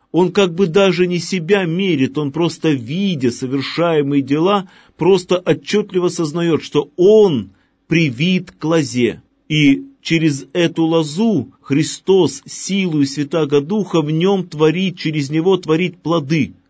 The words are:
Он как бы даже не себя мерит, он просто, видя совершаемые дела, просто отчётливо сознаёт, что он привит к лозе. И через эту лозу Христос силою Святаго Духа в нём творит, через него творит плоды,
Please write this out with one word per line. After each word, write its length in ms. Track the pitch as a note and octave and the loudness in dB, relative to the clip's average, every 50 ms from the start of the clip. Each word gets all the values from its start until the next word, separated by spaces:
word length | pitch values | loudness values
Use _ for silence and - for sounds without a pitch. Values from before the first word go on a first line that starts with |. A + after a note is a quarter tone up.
| _ _ | _ _
Он 200 | - D#3+ F3+ F3 | 0 0 0 2
как 240 | F3+ G3+ G3 F3+ E3 | 2 2 0 2 2
бы 100 | F3 G3 | 0 0
даже 400 | E3 D#3 G3+ G3 F#3+ E3+ E3+ F3+ | 2 2 4 4 4 2 2 0
не 140 | F3 F3+ E3+ | 0 -2 -4
себя 460 | E3+ - G3 F3+ D#3+ D#3 G3+ G3+ F#3 | -4 -4 -6 -4 0 0 0 0 0
мерит, 520 | D#3+ D#3+ F3+ G3 F#3+ E3 C3+ C3 C3 - | -2 -2 -2 0 0 0 0 0 0 0
он 140 | D3+ D3+ C#3 | -4 -4 -4
просто, 380 | C#3+ D#3+ E3+ D#3+ E3 - - D#3+ | -2 -2 -2 -2 -2 -2 -2 -2
видя 580 | D3+ B2+ A2+ A2+ D3+ F#3 G3+ G3 F3 C3+ C3 A#2+ | -2 -2 -4 -6 -4 -2 -2 -2 -2 0 -2 -2
совершаемые 920 | A#2+ - C3+ B2 C3+ C#3 C3 - - D#3 E3+ F3 D#3+ D3+ C#3+ C#3 C#3+ C#3+ C3+ | -2 -4 -6 -4 -4 -4 -4 -4 -4 -2 0 0 0 0 0 0 0 0 0
дела, 460 | A#2+ C#3 D3+ E3 F#3+ G#3 G3 F#3 - - - _ _ _ | 0 0 0 2 2 2 0 -2 -6 -14 -20 _ _ _
просто 400 | - D#3+ F3 G3 F3+ F#3 - F3+ | 0 2 2 2 2 2 0 -2
отчётливо 720 | - - - D3+ C#3 - - - G#3 G#3 G3+ F#3 F3+ F3 F3+ | 0 0 0 -2 -2 -2 -2 -2 -2 -2 -2 -2 0 0 0
сознаёт, 540 | F3 - E3+ D3 C#3+ E3+ E3+ E3+ D#3 C#3 - | 0 -2 -4 -4 -2 -2 0 0 0 0 -2
что 280 | - - D3 D3 - _ | -2 -2 -2 -2 -2 _
он 540 | - F3 G3 G#3+ A3 G#3 F#3+ D3 A#2 F#2+ F#2+ - _ _ _ _ _ _ | 2 4 6 8 6 6 4 2 0 -4 -6 -14 _ _ _ _ _ _
привит 640 | - D#3+ E3+ E3 C#3+ A#2 A#2 D#3+ F#3 F#3 F3+ F3+ - | -2 0 0 0 0 -2 -2 -2 0 0 -2 -4 -8
к 120 | - _ - | -10 _ -4
лозе. 580 | D#3 E3+ E3 D3 A#2 A#2 B2 A#2+ G#2+ F2+ - - _ _ _ _ - | 0 0 0 0 0 0 0 0 0 -2 -6 -14 _ _ _ _ -4
И 360 | D3+ D3+ D3 C#3 C#3 C3+ - - - _ | 0 2 4 4 4 2 -2 -10 -20 _
через 460 | - - E3 D#3+ D#3+ D#3 C#3 C3+ - - - | -4 -2 0 2 2 0 0 -2 -8 -6 -2
эту 320 | F3+ E3+ E3 E3 E3 E3 | 0 0 0 0 -2 0
лозу 640 | D#3+ E3 E3 D#3+ D3 C#3+ F3 A3+ A#3 G#3 C#3+ A2 - - _ | 2 2 0 0 -2 -2 -2 0 0 0 0 -2 -6 -12 _
Христос 800 | _ - C3+ D3 D#3 D#3+ - - - - F#3+ F#3+ E3+ C3+ - - - | _ -2 0 0 0 -2 -6 -4 0 2 4 4 4 2 -2 -6 -14
силою 600 | - - - - - F#3+ G3 F#3+ F3 D#3 D3+ C#3 | -16 -14 -12 -8 -4 -2 -2 -2 0 0 0 0
Святаго 560 | C3+ C#3 D3 D3 C#3 - E3 D#3 C#3 D3 C#3+ | 0 -2 -6 -6 -4 -2 -2 0 2 0 0
Духа 400 | C#3+ D3+ G#3 A3 F#3 - - E3 | 0 0 -2 -4 -2 0 -2 -2
в 80 | D3+ D3 | 0 0
нём 380 | D#3 D#3+ F3 G3 G3+ F#3+ F3 | -2 0 0 0 0 0 -2
творит, 500 | F3+ - D3 D#3 D#3 D#3+ F3+ F#3+ F#3 - | -6 -2 0 2 2 2 0 -2 -4 -4
через 320 | - - E3 D#3 D#3 C#3 C3+ | -6 -6 -4 -4 -4 -4 -2
него 280 | D3+ D#3+ D#3+ F#3+ F#3+ | -2 0 2 2 0
творит 400 | F3+ - D3+ D#3 D#3+ F#3 E3+ - - | 0 0 0 0 0 0 -4 -6 -8
плоды, 540 | - D3+ E3+ E3 C#3 C3 E3 D#3 B2 F2 F2+ _ _ | -4 -2 -2 -2 -2 -2 -2 -2 -2 -4 -8 _ _